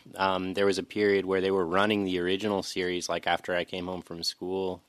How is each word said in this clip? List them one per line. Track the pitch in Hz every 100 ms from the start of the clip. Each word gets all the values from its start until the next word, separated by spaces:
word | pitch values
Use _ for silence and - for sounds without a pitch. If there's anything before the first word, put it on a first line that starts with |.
| - 92
um, | 95 92 92 92
there | 101
was | 95
a |
period | 87 104 104 98 92
where | 95
they | 95
were | 95 82
running | 92 104 104
the | 95 90
original | 90 95 107 98
series, | - 95 90 90 85
like, | 85 90
after | 85 - 87
I |
came | 85 92 90
home | 90
from | - 85
school | - - 90 95 92 90